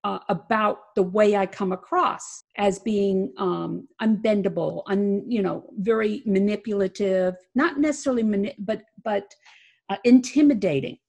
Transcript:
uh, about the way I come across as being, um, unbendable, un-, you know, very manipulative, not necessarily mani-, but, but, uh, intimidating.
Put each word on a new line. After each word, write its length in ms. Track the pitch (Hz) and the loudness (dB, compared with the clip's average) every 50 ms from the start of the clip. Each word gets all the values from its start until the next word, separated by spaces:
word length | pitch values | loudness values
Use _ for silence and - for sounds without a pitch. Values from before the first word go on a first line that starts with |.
| - | -6
uh, 160 | 202 196 185 - - | -6 -6 -6 -4 -4
about 640 | 202 165 - _ 226 214 214 208 - - - _ _ | -4 -4 -2 _ -2 0 0 0 -2 -4 -12 _ _
the 80 | 214 185 | 0 0
way 320 | 180 185 214 214 208 208 | 0 4 4 4 4 4
I 100 | 202 196 | 2 0
come 260 | 190 196 - 202 185 | -2 -4 -6 -4 -4
across 720 | 180 185 - - 330 359 339 269 - - - - - - _ _ _ | -4 -6 -6 -2 0 0 0 0 -2 -6 -12 -16 -18 -20 _ _ _
as 220 | - 202 202 185 190 | -2 0 0 0 -2
being, 540 | - 226 214 202 202 196 190 190 190 190 - | -4 -2 0 0 0 2 0 0 -2 -4 -6
um, 500 | - 196 180 175 170 170 170 170 180 - - _ - | -4 -2 -2 -2 -2 -4 -6 -8 -8 -10 -16 _ -2
unbendable, 840 | 226 220 220 202 220 220 214 202 190 196 165 170 160 156 170 170 - | 0 0 0 2 2 0 0 2 0 -2 -2 -2 -4 -4 -4 -8 -6
un-, 360 | - 196 202 202 202 196 202 - | -2 -2 0 0 0 0 -2 -2
you 140 | - 240 220 | -2 -2 -2
know, 280 | 190 175 - - - - - | -2 -2 -4 -6 -10 -14 -10
very 440 | 214 185 220 226 220 220 214 214 - - | -6 -2 0 0 0 0 -2 -4 -4 -2
manipulative, 1080 | 220 190 190 202 208 214 208 - 226 208 202 196 185 185 - 202 196 190 185 185 185 185 185 _ _ _ | 0 2 2 2 2 0 -2 -4 -4 -2 0 -2 -2 -2 -2 -2 0 2 2 0 0 -2 -6 _ _ _
not 240 | 247 302 339 311 285 | 0 0 0 0 0
necessarily 440 | 294 302 294 - - 277 254 233 226 | -2 -2 -2 -2 -2 -2 -2 0 0
mani-, 320 | 214 208 196 202 - - - | 0 0 0 -2 -4 -6 -10
but, 240 | 202 202 220 214 - _ _ - _ | -8 -6 -6 -8 -8 _ _ -10 _
but, 300 | 220 208 202 202 _ - _ _ - - - _ _ _ _ _ - | -4 -4 -4 -6 _ -20 _ _ -20 -20 -20 _ _ _ _ _ -10
uh, 80 | 196 - - | -10 0 6
intimidating. 960 | 240 247 262 247 - - 285 302 285 277 202 196 180 147 135 131 - - _ _ | 6 6 6 6 4 2 4 4 4 4 4 0 0 0 0 -2 -4 -10 _ _